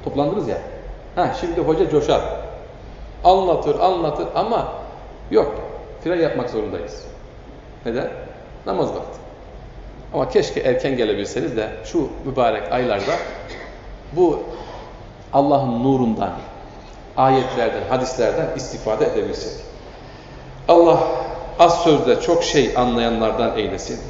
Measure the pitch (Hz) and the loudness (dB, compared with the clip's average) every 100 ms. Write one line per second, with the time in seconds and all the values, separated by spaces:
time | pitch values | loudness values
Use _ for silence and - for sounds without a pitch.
0 | - 135 147 202 127 90 - - - - | -4 0 0 0 -2 -4 -6 -12 -12 -14
1 | - - 160 - 175 170 147 160 165 - | -6 0 0 0 -2 0 2 2 4 4
2 | 147 123 - - - - - - - - | 4 2 2 -6 -8 -12 -16 -16 -16 -16
3 | - - 175 190 185 151 151 147 180 180 | -16 4 6 6 4 2 2 2 4 4
4 | 160 147 - - 214 220 101 - - - | 0 -2 -2 -2 0 0 -2 -8 -12 -14
5 | - - - 214 - - - - - - | -16 -16 2 2 2 -2 -8 -12 -14 -8
6 | 160 175 151 131 120 113 98 90 82 - | -2 2 2 0 -2 -2 -4 -6 -8 -10
7 | - - - - - - - - 120 117 | -14 -16 -18 -18 -18 -18 -18 -10 -6 -4
8 | 147 - - - - - 196 190 123 - | -4 -8 -12 -14 -16 -12 -4 0 0 -2
9 | - - - - - - - - - - | -8 -12 -16 -16 -16 -16 -16 -16 -16 -16
10 | - 123 135 - - - 131 127 143 127 | -6 -2 0 -2 -4 -2 0 0 0 0
11 | 107 101 98 123 160 110 110 - - 175 | 0 0 -2 -4 -4 -4 -4 -8 -4 -2
12 | 131 - 139 127 117 107 - 123 123 101 | -2 -6 -6 2 2 2 -2 0 2 0
13 | 98 - - - - - - - - - | 0 -2 -4 -10 -12 -14 -14 -14 -16 -16
14 | - 156 175 127 - - - - - - | -6 2 4 4 -4 -10 -12 -14 -14 -16
15 | - - - 143 143 139 127 120 131 131 | -16 -18 0 4 6 4 4 2 4 4
16 | 117 101 95 92 - - - - - - | 4 2 -2 -4 -12 -14 -16 -18 -18 -18
17 | - - 135 135 120 123 113 110 - 131 | -6 4 6 6 2 0 0 0 0 0
18 | 123 - 113 82 - - - - 107 110 | 0 2 2 2 -2 -4 -6 -6 -2 2
19 | - - - - - - - - - - | 2 2 -2 -4 -6 -10 -12 -16 -16 -16
20 | - - - - - - - 170 170 165 | -18 -18 -18 -16 -16 -6 6 8 10 6
21 | - - - - - - 175 170 165 139 | 4 0 -4 -8 -8 6 6 8 4 4
22 | 127 113 - 170 - 151 117 123 123 117 | 6 4 4 2 4 4 4 2 2 2
23 | 117 110 110 110 117 110 104 - - - | 2 2 0 2 0 0 -2 -4 -6 -8